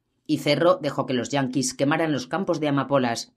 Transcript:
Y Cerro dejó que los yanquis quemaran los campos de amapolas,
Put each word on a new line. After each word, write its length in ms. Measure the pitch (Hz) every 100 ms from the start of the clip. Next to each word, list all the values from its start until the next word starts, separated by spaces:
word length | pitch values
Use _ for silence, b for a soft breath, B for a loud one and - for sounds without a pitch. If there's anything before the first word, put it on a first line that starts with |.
| _ _ -
Y 120 | 147
Cerro 400 | 151 147 170 185
dejó 260 | 143 139 -
que 80 |
los 140 | 127 113
yanquis 440 | 139 131 139 127
quemaran 380 | - 139 160 160
los 140 | 135 -
campos 340 | 165 190 160
de 80 | 151
amapolas, 640 | 139 131 139 123 113 -